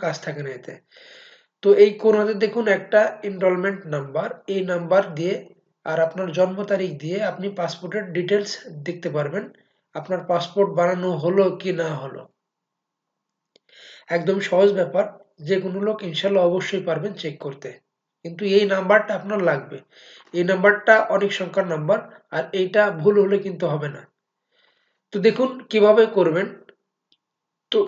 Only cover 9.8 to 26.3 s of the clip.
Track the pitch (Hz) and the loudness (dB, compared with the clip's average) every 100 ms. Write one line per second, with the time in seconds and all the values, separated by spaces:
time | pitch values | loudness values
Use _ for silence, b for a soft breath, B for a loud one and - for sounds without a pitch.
9.8 | _ 151 160 175 170 170 - 202 190 160 | _ -14 -8 -8 -2 -2 -2 0 0 2
10.8 | 175 180 180 160 165 196 185 151 185 165 | 0 0 -2 -2 0 2 2 0 -6 -4
11.8 | 160 139 135 - - _ _ _ _ _ | -4 -6 -10 -14 -20 _ _ _ _ _
12.8 | _ _ _ _ _ _ _ _ _ B | _ _ _ _ _ _ _ _ _ B
13.8 | B B B 170 165 196 - 180 202 196 | B B B -2 0 -2 0 4 4 2
14.8 | 170 175 - - _ _ 151 190 185 196 | -2 -2 -2 -6 _ _ -4 -4 -2 -4
15.8 | 208 214 180 156 196 196 175 185 180 185 | -4 -4 -6 -4 0 2 2 0 -4 -4
16.8 | 170 151 202 185 156 139 147 139 123 - | -4 -4 -6 -8 -10 -10 -14 -12 -16 -18
17.8 | _ _ _ _ 170 170 202 196 202 190 | _ _ _ _ -14 -8 2 4 4 0
18.8 | 180 214 214 190 196 208 170 139 - - | 4 4 4 -6 -4 0 0 0 -4 -16
19.8 | _ B B B B 175 180 190 202 202 | _ B B B B -2 0 4 4 4
20.8 | - 220 - 190 202 - 180 190 180 156 | 6 6 6 0 0 -2 -4 -2 -2 -2
21.8 | 156 220 - B _ 151 - 190 185 208 | 0 0 -2 B _ -6 -4 -2 0 2
22.8 | 202 160 202 202 196 196 196 170 165 147 | 2 2 2 4 4 0 -2 -4 -4 -4
23.8 | 147 - - _ _ _ _ _ _ _ | -6 -10 -20 _ _ _ _ _ _ _
24.8 | _ _ _ 202 214 220 254 - - 220 | _ _ _ 2 2 4 -2 -4 -4 4
25.8 | 208 220 220 196 170 | 6 8 6 4 2